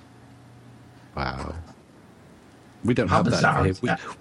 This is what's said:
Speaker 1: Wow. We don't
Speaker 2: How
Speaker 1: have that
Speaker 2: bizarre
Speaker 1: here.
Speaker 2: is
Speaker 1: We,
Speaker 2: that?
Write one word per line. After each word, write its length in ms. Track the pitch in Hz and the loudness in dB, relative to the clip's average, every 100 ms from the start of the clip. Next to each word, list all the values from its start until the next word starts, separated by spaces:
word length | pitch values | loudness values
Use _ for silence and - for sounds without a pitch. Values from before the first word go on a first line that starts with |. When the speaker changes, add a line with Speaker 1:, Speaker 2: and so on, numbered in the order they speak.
| - - - - - - - - - - - - | -20 -20 -20 -20 -20 -20 -20 -20 -20 -20 -14 -8
Speaker 1:
Wow. 400 | 67 65 73 80 - - - - - - - - - - - - | -6 -6 -8 -10 -14 -20 -20 -20 -20 -20 -20 -20 -20 -20 -20 -6
We 100 | 113 | 0
don't 140 | 123 101 | 0 4
Speaker 2:
How 100 | 107 | 4
Speaker 1:
have 80 | - | 4
that 60 | |
Speaker 2:
bizarre 320 | 95 - - | 2 2 4
Speaker 1:
here. 80 | 95 | 2
Speaker 2:
is 100 | 92 | 0
Speaker 1:
We, 60 | 123 | -2
Speaker 2:
that? 100 | 87 - - | -2 -6 0